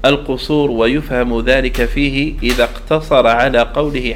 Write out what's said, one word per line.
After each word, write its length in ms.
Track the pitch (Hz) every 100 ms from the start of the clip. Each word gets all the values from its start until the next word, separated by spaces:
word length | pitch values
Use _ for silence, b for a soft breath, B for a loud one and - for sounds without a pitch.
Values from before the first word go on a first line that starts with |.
| 135
القصور 680 | 143 143 127 - 151 143
ويفهم 680 | 117 117 147 151 123 120 113
ذلك 440 | 113 135 131 - 117
فيه 480 | 143 143 135 151 -
إذا 200 | 120 123
اقتصر 640 | 117 - - 156 156 139 117
على 320 | 117 135 120
قوله 560 | 117 143 151 131 123